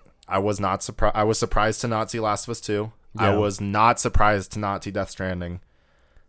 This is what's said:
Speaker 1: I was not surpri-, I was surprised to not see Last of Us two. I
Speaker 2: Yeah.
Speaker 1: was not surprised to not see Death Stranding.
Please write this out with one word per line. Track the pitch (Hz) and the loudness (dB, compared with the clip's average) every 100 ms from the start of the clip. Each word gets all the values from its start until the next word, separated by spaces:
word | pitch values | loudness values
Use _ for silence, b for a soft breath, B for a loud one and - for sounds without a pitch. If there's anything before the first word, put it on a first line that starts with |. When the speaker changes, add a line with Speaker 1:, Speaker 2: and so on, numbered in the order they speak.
| - _ - | -20 _ -4
Speaker 1:
I | - | -2
was | 101 104 | 0 0
not | 190 98 | -2 -2
surpri-, | - - 104 | -4 0 2
I | 110 107 | 4 2
was | 110 | 2
surprised | 110 - 110 107 | 0 2 2 0
to | 120 | -2
not | 110 107 | -2 -2
see | 117 | -4
Last | 107 101 - | -2 -2 -4
of | |
Us | 117 | -8
two. | - 104 110 - - - | -4 -4 -4 -10 -16 0
I | 98 | 2
Speaker 2:
Yeah. | 104 | 2
Speaker 1:
was | 104 95 | 0 -2
not | 101 107 113 123 | -2 4 4 4
surprised | 120 - 104 104 92 | 2 4 4 4 -2
to | 107 | -6
not | 104 98 | -4 -4
see | 104 | -6
Death | 101 95 | -6 -6
Stranding. | - 92 90 87 90 - _ _ _ _ _ | -6 -6 -4 -6 -10 -14 _ _ _ _ _